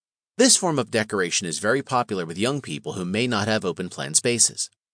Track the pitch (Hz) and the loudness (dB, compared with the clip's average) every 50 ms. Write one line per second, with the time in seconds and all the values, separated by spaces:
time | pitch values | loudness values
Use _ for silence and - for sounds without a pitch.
0 | _ _ _ _ _ _ _ - 254 254 - - 196 170 151 135 113 - - 110 | _ _ _ _ _ _ _ 4 6 6 6 4 2 2 2 0 0 0 0 0
1 | 107 110 107 98 90 85 - - 98 85 78 76 101 107 127 139 135 - 131 123 | 0 0 0 0 0 0 0 -2 -2 -4 -4 -2 0 0 0 0 0 0 0 0
2 | 120 - 104 92 82 82 82 90 107 127 147 139 - - 76 69 - - - 92 | 0 0 -2 -4 -4 -4 -4 -2 0 0 0 -2 -4 -8 -10 -10 -8 -8 -6 -6
3 | 90 90 95 110 127 123 117 101 104 110 110 107 98 90 80 - 90 87 - - | -4 -2 -2 0 0 0 0 0 0 0 0 0 0 -2 -4 -4 -6 -8 -8 -8
4 | - 147 156 - - 123 120 110 - - 113 - - - _ _ _ _ | -4 -2 -2 0 2 2 2 2 2 2 0 -4 -10 -10 _ _ _ _